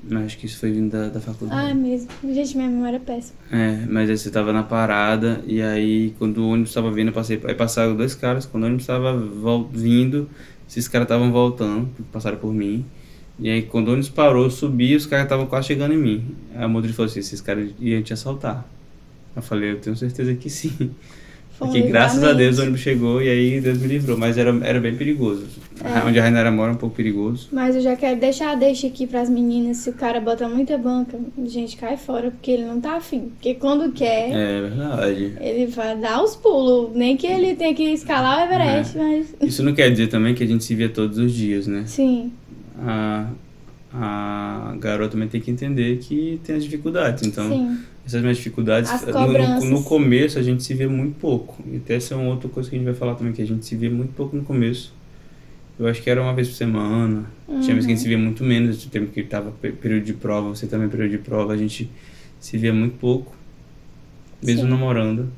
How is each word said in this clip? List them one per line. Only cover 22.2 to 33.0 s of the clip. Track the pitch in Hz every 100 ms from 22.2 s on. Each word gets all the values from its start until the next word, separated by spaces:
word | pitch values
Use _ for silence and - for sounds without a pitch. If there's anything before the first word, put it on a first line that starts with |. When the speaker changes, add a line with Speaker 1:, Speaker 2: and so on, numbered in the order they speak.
| 147
Speaker 2:
livramento. | 135
Speaker 1:
Deus | 127 127
o |
ônibus | 135 127
chegou | 143 127 120 123
e | 135
aí | 123 123 135
Deus | 127 127
me | 131
livrou, | 143 139 113
mas | 117 117
era, | 120 120 117
era | 123
bem | 117 120
perigoso. | 147 147 117 101 101 - - -
Speaker 2:
É. | 247 240
Speaker 1:
Onde | 113 117
a |
Rainara | 113 117 113
mora | 110 113
é |
um | 120
pouco | 117 107
perigoso. | 110 101 104 123 -
Speaker 2:
Mas | 262 254 254
eu |
já | 254
quero | 254 277 247
deixar | 254 277 311
a | 294
deixa | 269 262 262
aqui | - 254
pras | 247 240
meninas, | 240 240 240 240 240
se | -
o |
cara | 240 247 233
bota | 220 233 240
muita | 240 277 294
banca, | 247 254 240 233 240 262 247
gente, | 233 233 -
cai | 233 -
fora, | - 240 240
porque | 247 -
ele | 247
não | 233 240
tá | 294
afim. | 330